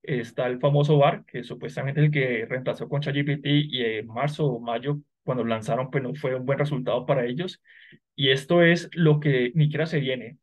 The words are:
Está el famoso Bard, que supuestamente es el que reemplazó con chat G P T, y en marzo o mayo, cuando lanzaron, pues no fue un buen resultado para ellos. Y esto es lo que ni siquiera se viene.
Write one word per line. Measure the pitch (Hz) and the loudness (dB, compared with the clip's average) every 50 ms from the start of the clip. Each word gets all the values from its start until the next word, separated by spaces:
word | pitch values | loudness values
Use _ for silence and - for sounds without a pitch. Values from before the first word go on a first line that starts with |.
Está | - - - 120 113 - - - 127 | -4 -4 -4 -4 -4 -6 -6 -4 -4
el | 123 127 123 | -4 -2 0
famoso | - 147 143 143 147 147 156 143 | 0 2 4 4 4 6 6 6
Bard, | 139 151 - 104 - | 6 4 2 -2 -10
que | _ - 123 | _ -12 -12
supuestamente | 120 - 120 - - 120 - - 127 139 135 147 | -10 -10 -12 -10 -10 -10 -8 -6 -6 -4 0 2
es | 151 | 2
el | 156 | 4
que | 147 143 131 127 123 110 113 | 4 2 0 0 -2 -4 -4
reemplazó | 117 123 127 127 127 110 - 117 120 | -4 -6 -4 -4 -4 -4 -4 -6 -4
con | 131 143 | -4 -4
chat | 143 147 139 | -2 -2 -2
G | 143 143 | -2 -2
P | 143 139 143 | -2 -4 -2
T, | - 147 | 0 2
y | 147 147 147 147 123 127 | 2 2 2 0 -4 -2
en | 120 110 110 107 113 | -2 -2 -2 -4 -6
marzo | 113 110 117 135 151 147 - 156 | -8 -6 -4 -4 -4 -2 -2 -2
o | 143 120 117 | -2 -2 -2
mayo, | 120 117 117 120 127 143 147 143 - _ _ _ | -4 -4 -6 -4 -2 -4 -4 -6 -8 _ _ _
cuando | _ - 127 123 113 | _ -4 -4 -2 -2
lanzaron, | 117 113 110 107 - 117 123 131 131 | -2 -2 -4 -2 -2 -2 -2 -2 -2
pues | - 143 | -2 -4
no | 123 123 139 | -2 -4 -8
fue | - - 131 127 | -4 -4 -4 -4
un | 127 127 | -4 -2
buen | 127 139 135 | -2 0 0
resultado | 147 147 143 123 120 120 110 123 123 | 0 -2 -2 -4 -2 -2 -2 -2 0
para | - 139 131 120 | 0 0 0 0
ellos. | 120 123 147 180 185 - _ _ _ - - - - - _ _ _ _ | -2 -4 -6 -6 -8 -10 _ _ _ -20 -20 -20 -20 -20 _ _ _ _
Y | - 139 135 | 0 2 2
esto | 135 139 - - 175 170 | 2 2 2 2 4 6
es | 170 165 165 170 - - - | 6 6 4 2 0 -8 -2
lo | 170 170 151 151 147 | 2 4 4 4 4
que | - 151 135 127 123 123 - | 2 2 2 2 0 0 2
ni | 165 147 | 2 2
siquiera | 147 151 147 160 | 2 2 -2 -2
se | 165 180 147 | -2 -2 -2
viene. | 135 131 127 123 107 117 - _ | -2 -2 -4 -4 -6 -14 -16 _